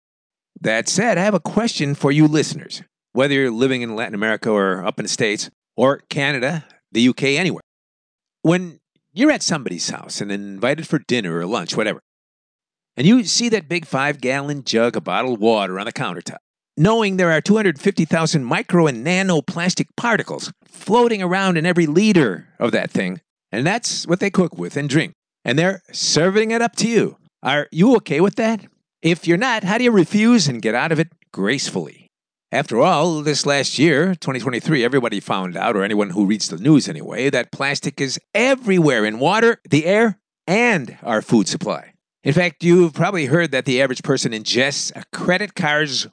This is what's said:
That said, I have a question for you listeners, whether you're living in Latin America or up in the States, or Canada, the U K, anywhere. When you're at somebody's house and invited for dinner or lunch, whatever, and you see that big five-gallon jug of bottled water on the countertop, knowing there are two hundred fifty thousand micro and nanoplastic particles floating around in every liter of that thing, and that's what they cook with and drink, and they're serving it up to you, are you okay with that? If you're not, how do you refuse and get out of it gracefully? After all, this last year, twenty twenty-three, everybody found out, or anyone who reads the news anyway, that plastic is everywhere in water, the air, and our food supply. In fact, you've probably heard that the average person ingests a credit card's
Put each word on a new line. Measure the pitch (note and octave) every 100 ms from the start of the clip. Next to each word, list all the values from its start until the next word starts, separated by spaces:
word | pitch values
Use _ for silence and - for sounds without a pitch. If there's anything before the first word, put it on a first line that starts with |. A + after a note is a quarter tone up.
| _ _ _ _ _ -
That | A2 A2 -
said, | - A#3 E3+
I |
have | G3+
a | F#3+
question | - G#3 A#3 - C#3+ C#3+
for | C#3+
you | D3 D3+
listeners, | D3+ - - - - - _ _
whether | A#2 C#3
you're | C#3 C3
living | A2 C3 B2+
in | A#2 A2
Latin | A2 G#2
America | A2 G#2 A#2
or | G#2+ F#2+ F#2 F#2+
up | -
in |
the | G#2
States, | - A2+ G#2+ - _ _ -
or | C3 C#3+ -
Canada, | D#3 C#3 C3+ B2+ E3 - _ _
the | A2
U | B2
K, | - C#3 C#3
anywhere. | F3+ F2 - _ _ _ _ _ _ _
When | D#3 F3+ F3+ - _ _ _
you're | F3 D4+
at | A#3
somebody's | - D#3 G#2+ F2 -
house | - - -
and | G2+
invited | G2+ G2+ F#2+ A#2+ D3+ D3+
for | E3
dinner | - A#2+ F#2 E2
or | F2
lunch, | A2+ E2+ -
whatever, | G#2+ E2+ _ _ _ _ _ _ _ _ _ -
and | D3+
you | B3 F3+
see | - A#3+
that | G#3+ D3
big | F3 D#3
five-gallon | C3+ C#3+ C#3+ B2 C#3 C#3+ C#3+
jug | A#2 A2+ A#2 A2
of |
bottled | F2 F#2 B2+ A2+
water | A2 A2 F#2+ F#2+
on | A2
the |
countertop, | - A2+ E2+ - - _ _ _ -
knowing | F3+ A3+ G#3 F#3
there | F3
are | D#3
two | - G#3+
hundred | G3+ C#3
fifty | G3 G3+ D#3+
thousand | E3 D#3+ D#3+ A#2+
micro | F3 - F3 D#3
and | A2+ D3
nanoplastic | F3+ F#3+ D#3+ - E3+ F3+ - - -
particles | A#3+ G#3+ - C#2+ - - _
floating | - - A3+ A#3+ G#3+
around | F3+ F#3 F#3+ E3+
in | E3+
every | F3+ D#3
liter | D#3+ A3 F#3 A#2+ E2+ - -
of | A2+
that | G#2+ F2+
thing, | - F#2 F#2 _ _ -
and | G#2 D3+
that's | A#3 - - -
what | F3+
they | G3
cook | - E3+ -
with | F3 C#3+
and | D3
drink, | D3 A2+ - _ _
and | A#2+ C#3
they're | F#3 F#3+ _
serving | - - D3 F3+ G#3 A3
it | A#3
up | A#3 -
to | A3+
you, | A3 F2+ - _ _
are | B2 D3 -
you | B2+ A3 A#3
okay | - D3
with | G3 -
that? | A3 A3 - _ _ _
If | D#3+ F3 E3
you're | E3+
not, | C4 A3
how | F3+ A3
do |
you | B3
refuse | G#3 - G#3 A3+ A#3+ C#3+
and | A#2
get | G#2+
out | A#2+ D#3+
of | D#3+
it | D#3+ _ _
gracefully? | - G2 C3+ - F#2+ D2+ - _ _ _ _ -
After | - - A2+
all, | E3 D#3 F3 D#3
this | D3 C#3 C#3+
last | C#3 - -
year, | E3 C#3 F#3 F3
twenty | - C3
twenty-three, | B2 B2 - D#3
everybody | A#2 C3+ A#2 G#2
found | - G2+ F#2 F2+
out, | G#2 G#2
or |
anyone | G2+ G#2 G2+
who | F2+ G2
reads | G#2+ -
the | E2
news | C3 D3 G2+
anyway, | D#2+ - F#2 C3+
that | B2+ A#2
plastic | - C#3 C#3+ D3+ -
is | C#3 - _
everywhere | G#3 B3+ C4+ A#3 F#3 D3+ A#2 G#2+
in | A2
water, | D3 G#3+ A#3 A3 -
the | D3 D#3+
air, | G#3 A3+ - _ _ -
and | G3+ A#3+ F#3 G#2+ -
our | - G#2+
food | - A#2 F#2+
supply. | - A2 D2+ - _ _ _
In | -
fact, | D3+ F3 -
you've | E3+ F3+ E3+
probably | C#3 F3 F#3 C3
heard | D#3+ D#3+
that | C3 C#3
the | B2+
average | C3+ B2+
person | - C3 C3
ingests | A2 G#2 G#2+ C3+ D3 - -
a | -
credit | - - F3+ G3+
card's | - D#3 D3 D3+ B2+ -